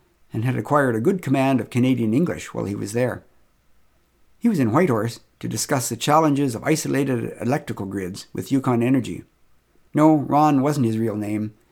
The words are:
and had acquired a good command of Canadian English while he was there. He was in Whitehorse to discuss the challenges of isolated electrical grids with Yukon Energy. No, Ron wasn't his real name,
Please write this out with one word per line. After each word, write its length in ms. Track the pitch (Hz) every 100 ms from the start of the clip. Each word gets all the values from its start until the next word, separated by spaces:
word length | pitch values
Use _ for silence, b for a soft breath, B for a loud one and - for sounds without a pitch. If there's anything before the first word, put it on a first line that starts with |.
| _ _ _
and 100 | 117
had 140 | 120 123
acquired 400 | 110 147 135 110
a 60 |
good 180 | 147 190
command 400 | 139 135 135 127
of 80 | 110
Canadian 460 | 123 127 127 113
English 400 | 113 175 92 -
while 100 | 113
he 100 | 107
was 180 | 101 104
there. 320 | 117 123 92 - _ _ _ _ _ _ _ _ _ _ _
He 100 | 240
was 100 | 190
in 140 | 113
Whitehorse 480 | 117 180 113 113 - - _
to 100 | 120
discuss 420 | 117 - 143 127
the 60 | 117
challenges 580 | - 151 160 139 143
of 100 | 120
isolated 720 | - 156 143 135 139 123 113 -
electrical 420 | 113 143 - 113
grids 440 | 98 98 92 95 -
with 180 | - 95
Yukon 320 | 139 135 120
Energy. 420 | 120 135 104 85 - _ _ _ _ _ _
No, 240 | 147 156 156
Ron 460 | 131 143 151 143
wasn't 240 | 139 143 113
his 100 | 110
real 200 | 113 104
name, 360 | 104 107 107 - _